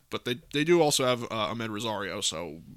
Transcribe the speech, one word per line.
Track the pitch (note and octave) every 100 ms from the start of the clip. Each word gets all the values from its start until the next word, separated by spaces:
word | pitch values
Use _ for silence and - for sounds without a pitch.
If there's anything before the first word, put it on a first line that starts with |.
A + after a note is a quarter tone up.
| -
But | -
they, | B2 B2+ -
they | C#3+
do | D#3 F3
also | D3 C#3+
have, | B2+ A#2+
uh, | A#2+ A2 G#2
Ahmed | A2 A2+
Rosario, | G#2 A2+ G2+ F#2+ G2
so | - D#2+ E2+ D#2+ C#2